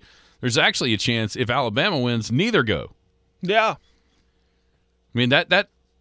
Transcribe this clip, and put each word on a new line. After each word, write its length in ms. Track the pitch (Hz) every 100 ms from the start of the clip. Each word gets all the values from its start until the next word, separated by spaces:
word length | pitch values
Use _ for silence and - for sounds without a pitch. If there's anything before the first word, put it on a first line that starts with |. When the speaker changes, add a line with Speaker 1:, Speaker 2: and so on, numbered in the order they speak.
| - - _ _
Speaker 1:
there's 160 | 127 123
actually 360 | 185 - 143
a 40 | 107
chance 380 | - 117 110 117
if 140 | 117
Alabama 480 | 123 123 107 190 156
wins, 340 | 123 120 104
neither 320 | 120 220 208
go. 280 | 117 82 - - _ _ _ _
Speaker 2:
Yeah. 340 | 180 220 220 156 _ _ _ _ _ _ _ _ _ _ _ _ _ 120
Speaker 1:
I 20 |
mean, 120 | 123
that, 200 | 143 170
that, 200 | 180 202 _ _ _